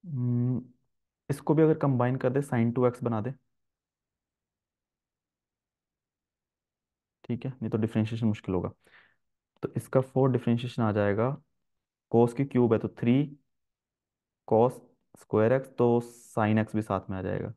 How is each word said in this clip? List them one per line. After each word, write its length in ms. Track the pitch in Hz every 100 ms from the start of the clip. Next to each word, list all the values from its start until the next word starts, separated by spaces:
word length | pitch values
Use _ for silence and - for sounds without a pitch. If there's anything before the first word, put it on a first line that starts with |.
हम्म, 580 | 180 139 123 120 123 127 - _ _ _ _ _ _
इसको 240 | 147 -
भी 80 | 156
अगर 160 | 160 156
कंबाइन 380 | 143 127 123 131
कर 140 | 127
दे, 100 | 135
sine 320 | 143 120 117
टू 120 | 123 123
एक्स 160 | 120
बना 180 | 120 113
दे, 120 | 110 139 _ _ _ _ _ _ _ _ _ _ _ _ _ _ _ _ _ _ _ _ _ _ _ _ _ _ _ _ _ _ _ _ _ _ _ _ _ _
ठीक 200 | - 117
है, 60 | 131
नहीं 180 | - 110
तो 80 | 110
डिफरेंशिएशन 480 | 107 113 107 113 113
मुश्किल 280 | 107 -
होगा। 160 | 92 90 - _ - _ _ _ _ _ _
तो 100 | - -
इसका 240 | - 131
फोर 280 | 127 131 135
डिफरेंशिएशन 500 | 127 - 117 123 -
आ 80 | 110
जाएगा, 360 | 104 101 101 120 143 _ _ _ _ _ _ _
cos 220 | 117 117 120
की 80 | 139
क्यूब 260 | 127 120
है 60 | 110
तो 100 | 107
थ्री 240 | - 120 131 147 - _ _ _ _ _ _ _ _ _ _ -
cos 320 | 110 120 - - _ _ -
स्क्वायर 320 | - 107 110
एक्स, 160 | 131 135 -
तो 220 | 120 120 117 - - -
sin 220 | 107 110
एक्स 160 | 107 110
भी 60 |
साथ 280 | 107 95 -
में 60 | 95
आ 40 |
जाएगा 300 | 95 95 92